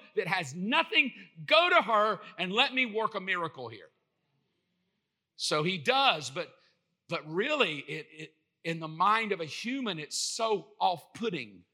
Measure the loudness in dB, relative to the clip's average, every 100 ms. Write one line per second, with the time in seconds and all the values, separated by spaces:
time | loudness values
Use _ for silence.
0 | -6 -4 0 0 -2 -4 0 2 2 2
1 | 2 -2 -20 -8 4 6 6 6 6 4
2 | 4 0 -6 -6 -2 2 2 2 0 0
3 | -2 -2 -2 -2 -4 -6 -12 -12 -20 _
4 | _ _ _ _ _ _ _ _ _ _
5 | _ _ _ -8 -2 0 0 -2 0 2
6 | 4 2 -2 -8 -10 _ _ _ _ _
7 | -10 -8 -4 -2 0 2 2 -2 -8 -10
8 | -12 -16 -18 _ _ _ -8 -8 -6 0
9 | 2 2 0 -2 -4 -8 -6 -4 -4 -6
10 | -6 -6 -4 -2 0 0 -4 0 0 0
11 | -8 -6 -6 -4 -10 -16 _